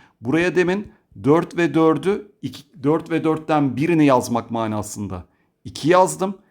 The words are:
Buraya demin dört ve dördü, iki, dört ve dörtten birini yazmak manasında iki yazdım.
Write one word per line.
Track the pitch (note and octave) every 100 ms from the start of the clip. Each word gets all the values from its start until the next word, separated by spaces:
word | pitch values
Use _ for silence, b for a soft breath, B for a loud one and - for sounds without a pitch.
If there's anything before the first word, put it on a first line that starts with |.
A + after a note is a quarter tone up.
| b b
Buraya | A2+ D#3+ F3+
demin | E3 F3 G3+ - b b G#2
dört | B2+ D#3+ E3 E3+
ve | E3
dördü, | D#3 D#3+ D#3 F3+ G#3+ - _
iki, | C#3 - - E3
dört | C3+ D#3+ E3
ve | E3
dörtten | D#3+ D#3 D#3+ D3+ C#3 A#2
birini | E3 E3 C#3+
yazmak | B2 A#2 A#2 A2+
manasında | A#2 A2 G#2+ - G#2 G2 F#2 - _ _ _
iki | - - D3
yazdım. | F3+ F#3 D#3 F#3+ G3 b